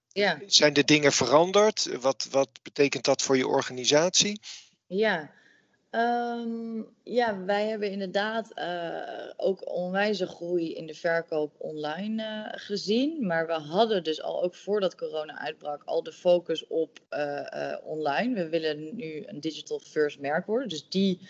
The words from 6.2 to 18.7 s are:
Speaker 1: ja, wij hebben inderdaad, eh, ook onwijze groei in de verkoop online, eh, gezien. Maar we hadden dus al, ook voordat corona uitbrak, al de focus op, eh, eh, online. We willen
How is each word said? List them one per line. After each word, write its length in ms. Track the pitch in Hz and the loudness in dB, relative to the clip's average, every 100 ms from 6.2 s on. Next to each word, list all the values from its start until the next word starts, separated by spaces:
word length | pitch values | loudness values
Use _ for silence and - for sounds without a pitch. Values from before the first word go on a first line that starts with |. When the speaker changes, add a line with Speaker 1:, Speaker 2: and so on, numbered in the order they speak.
| 240 240 233 226 226 226 208 _ | -2 -4 -6 -6 -6 -8 -10 _
Speaker 1:
ja, 400 | - 240 233 196 185 | -4 0 0 0 0
wij 220 | 202 214 | 0 0
hebben 240 | 220 208 | -2 -4
inderdaad, 600 | 196 190 196 214 226 220 | -4 -4 -2 -2 -2 -6
eh, 480 | - 170 175 170 - - - - - | -6 -6 -4 -6 -6 -8 -10 -12 -2
ook 320 | 190 190 - 165 | -2 -2 -4 -4
onwijze 520 | 180 190 214 196 185 | -2 0 0 0 -4
groei 460 | - 170 180 165 | -6 -4 -2 -2
in 140 | - 160 | -6 -12
de 60 | |
verkoop 640 | 151 175 165 165 156 151 - | -4 0 0 0 -2 -4 -6
online, 640 | 156 156 151 160 208 220 | -10 -6 -6 -4 -4 -6
eh, 360 | 220 214 214 - | -6 -8 -10 -12
gezien. 680 | - 202 165 226 285 330 190 | -8 -6 0 2 2 0 0
Maar 200 | 165 160 | 0 0
we 60 | |
hadden 500 | 160 147 180 226 196 | -4 0 2 2 2
dus 180 | 156 151 | 0 -4
al, 220 | - 165 | -4 -2
ook 120 | 180 - | -4 -4
voordat 400 | - 208 185 - | -4 0 0 -2
corona 440 | 165 156 151 143 | -6 -6 -6 -8
uitbrak, 420 | 147 156 147 147 - | -10 -8 -8 -10 -4
al 180 | 165 | -4
de 80 | 160 | -4
focus 560 | - 180 175 170 156 - | -2 2 4 2 -6 -2
op, 320 | 165 156 - _ | -2 -2 -6 _
eh, 640 | 143 147 143 139 147 143 | -4 -4 -4 -8 -6 -6
eh, 60 | 143 | -8
online. 500 | - 156 151 147 240 226 | -8 -4 -2 0 0 -2
We 60 | 160 | -2
willen 460 | 160 160 | -2 -2